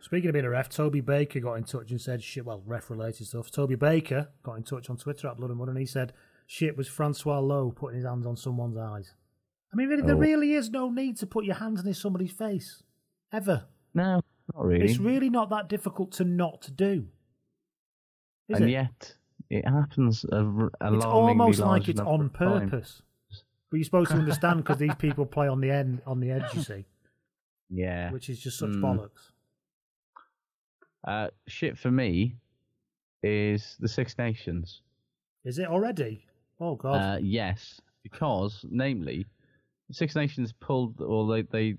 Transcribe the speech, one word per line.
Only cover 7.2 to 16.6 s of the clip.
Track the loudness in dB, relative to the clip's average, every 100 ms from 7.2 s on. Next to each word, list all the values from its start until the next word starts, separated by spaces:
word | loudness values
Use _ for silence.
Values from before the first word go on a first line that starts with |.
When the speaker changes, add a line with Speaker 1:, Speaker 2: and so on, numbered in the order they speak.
| -2 0
Speaker 1:
Lowe | 2 2 0
putting | -4 -8 -6
his | -4
hands | -4 -4
on | -4
someone's | -4 -4 -4 -4
eyes." | -6 -8 -12 _ _ _ _ _ _
I | -2
mean, | 0
really, | 2
there | 4 6
Speaker 2:
Oh. |
Speaker 1:
really | 6 6 4
is | 2 0
no | -2 -2
need | -2 -4 -4
to | -6
put | -4 -2
your | -2
hands | -4 -2
in | -2 -2
somebody's | -2 -2 -4
face, | -4 -4 -4 -6 -16 _ _ _ _ _
ever. | -4 0 0 -2 _ _ 0
Speaker 2:
No, | 2 2 0 _ -12
not | -2 2
really. | 6 6
Speaker 1:
It's | 4
really | 2 2 2
not | 2 2
that | -2 -2
difficult | -4 -4 -4 -4
to | 0 2
not | 2 0 -4